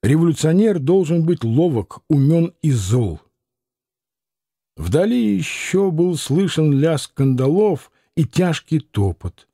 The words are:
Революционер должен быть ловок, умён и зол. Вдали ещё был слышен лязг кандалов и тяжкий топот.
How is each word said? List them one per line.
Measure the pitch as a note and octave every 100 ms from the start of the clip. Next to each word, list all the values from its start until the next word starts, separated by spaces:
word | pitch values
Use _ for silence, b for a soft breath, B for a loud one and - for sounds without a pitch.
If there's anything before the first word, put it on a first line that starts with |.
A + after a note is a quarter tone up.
Революционер | A2 D3+ E3+ D3+ D#3 F3 A3 F#3
должен | C3+ F#3+ E3 E3+
быть | D#3+ F3
ловок, | A#2 A#2 F3 B2 G2 - _
умён | D3 C#3 E3+ E3+ _
и | D#3
зол. | B2+ F#2 B2 G#2+ D#2+ _ _ _ _ _ _ _ _ _ _ _ _ _ _ _ -
Вдали | D#2+ B2+ G3+ B3 A2 G2
ещё | - - - F#3 G3
был | D#3+ F3 E3
слышен | - C#3+ F#3+ - D#3
лязг | C#3 D#3 D3+ -
кандалов | - C3+ B2+ C3 E3+ G#3+ D#3 - _ _
и | -
тяжкий | D3+ - F3+ D#3 _ D#3
топот. | - - G2 F2 F2+ - _